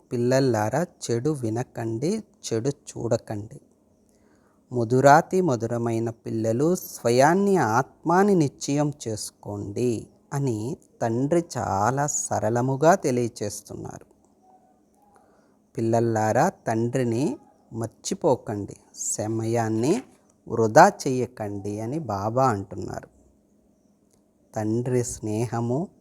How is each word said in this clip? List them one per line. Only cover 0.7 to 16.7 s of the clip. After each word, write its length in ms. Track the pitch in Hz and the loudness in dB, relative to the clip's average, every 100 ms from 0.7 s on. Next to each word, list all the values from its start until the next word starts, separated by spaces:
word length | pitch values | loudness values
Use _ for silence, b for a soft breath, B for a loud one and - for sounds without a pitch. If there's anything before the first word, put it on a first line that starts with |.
| 135 | 0
చెడు 480 | 180 - - 120 139 | -4 -6 -4 -2 -2
వినకండి, 920 | 151 117 113 123 - 113 113 147 220 - _ - | -2 -4 -4 -6 -8 -6 -4 -4 -4 -8 _ -6
చెడు 160 | 113 127 | -4 -2
చూడకండి. 920 | 139 - - 120 120 - 104 107 - _ _ _ _ _ b b b b b b | -6 -10 -6 -2 -2 -2 -10 -10 -16 _ _ _ _ _ b b b b b b
ముదురాతి 680 | 123 113 127 135 147 170 185 | -4 0 4 8 8 6 0
మధురమైన 720 | 180 120 113 117 117 113 117 | 0 0 -2 -4 -2 -2 -4
పిల్లలు, 640 | 113 - 113 110 117 151 | -6 -6 -4 0 0 0
స్వయాన్ని 840 | 180 - - 120 123 143 185 202 190 | 0 -6 -4 2 6 6 4 4 4
ఆత్మాని 800 | 117 113 135 - 156 175 208 | 4 2 0 -4 2 4 6
నిశ్చయం 580 | 190 143 - - 143 147 143 - | 4 2 -2 -2 0 0 -4 -8
చేసుకోండి" 1000 | 107 - - - 104 101 101 123 110 - _ - | -8 -8 -14 -10 -8 -6 -2 0 -2 -6 _ -8
అని 440 | 139 139 110 113 170 _ - | -4 -2 -2 -6 -10 _ -6
తండ్రి 420 | 117 117 139 170 170 123 | -2 0 0 0 -2 -4
చాలా 480 | 98 98 107 135 143 | -2 0 0 0 -2
సరళముగా 880 | - - 101 110 120 127 135 156 | -4 -4 -2 0 0 0 2 4
తెలియచేస్తున్నారు. 1120 | 196 160 123 120 - 104 - - 110 107 - - _ _ _ _ - _ _ _ _ _ b b b b b b - | 4 2 -2 -2 -4 -8 -10 -14 -14 -14 -16 -20 _ _ _ _ -20 _ _ _ _ _ b b b b b b -4
"పిల్లల్లారా, 720 | 113 117 117 110 110 110 170 | 0 2 2 2 2 2 2
తండ్రిని 880 | - - | 0 -4